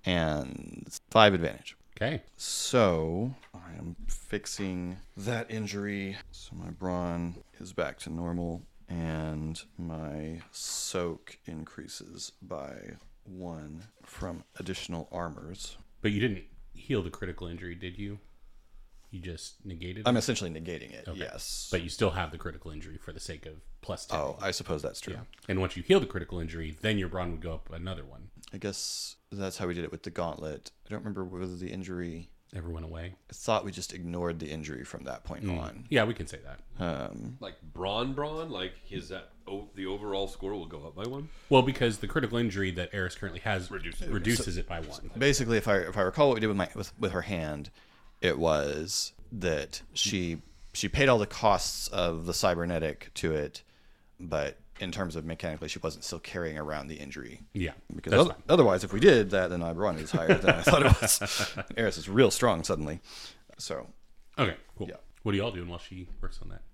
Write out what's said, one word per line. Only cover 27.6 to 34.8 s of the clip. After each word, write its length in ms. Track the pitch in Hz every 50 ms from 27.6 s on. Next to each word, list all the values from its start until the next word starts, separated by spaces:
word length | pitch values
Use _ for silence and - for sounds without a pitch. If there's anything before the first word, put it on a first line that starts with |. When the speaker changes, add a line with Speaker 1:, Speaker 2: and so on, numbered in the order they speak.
| - -
Speaker 2:
another 320 | 82 82 85 92 92 82 67
one. 240 | 67 67 - - - - - - - -
Speaker 1:
I 40 |
guess 580 | 98 - 101 98 - - - - - - - - _ _ _
that's 260 | 104 101 98 95 -
how 100 | - 101
we 60 | 90 87
did 100 | 87 82
it 60 | -
with 120 | 82 82 -
the 60 | -
gauntlet. 600 | 85 - 85 82 78 - 80 78 76 - - - _ _ -
I 40 | -
don't 100 | 107 107
remember 240 | - 107 98 98 92
whether 320 | 90 92 87 92 90 90
the 140 | 87 90 -
injury 580 | - 95 92 90 90 87 87 87 82 82 85 - - - _ _ -
Speaker 2:
Ever 140 | 95 82 85
went 160 | 82 80 80
away? 300 | 80 80 82 85 90 92 _ _ -
Speaker 1:
I 40 | -
thought 320 | - - - 110 104 -
we 60 | 101 85
just 200 | 92 - - -
ignored 460 | 90 87 85 85 87 87 87 82 80
the 100 | 80 73
injury 360 | 78 80 76 76 73 60